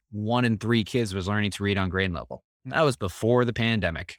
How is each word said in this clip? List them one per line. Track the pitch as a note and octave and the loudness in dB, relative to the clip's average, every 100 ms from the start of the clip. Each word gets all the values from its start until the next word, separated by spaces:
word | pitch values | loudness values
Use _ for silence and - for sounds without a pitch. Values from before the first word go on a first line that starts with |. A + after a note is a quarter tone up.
| _ | _
one | G#2 G#2+ B2 A#2+ | -6 0 2 2
in | G#2+ | 2
three | G#2+ A#2 | 2 2
kids | F#2+ B2 G#2+ | 2 0 0
was | F#2+ F2+ | -2 -2
learning | G#2 G#2 | 0 0
to | - | 0
read | G2+ G2 | 0 0
on | F#2 | 0
grade | F#2 F#2+ | 0 -2
level. | D2+ A1+ - _ _ | -4 -8 -14 _ _
That | C3 D3 | -4 2
was | D3+ - | 2 2
before | F#2+ - A2+ B2 A#2+ | -4 0 2 4 2
the | |
pandemic. | A#2 A2+ A2 F2 D#2+ F2+ | 0 0 2 0 -4 -10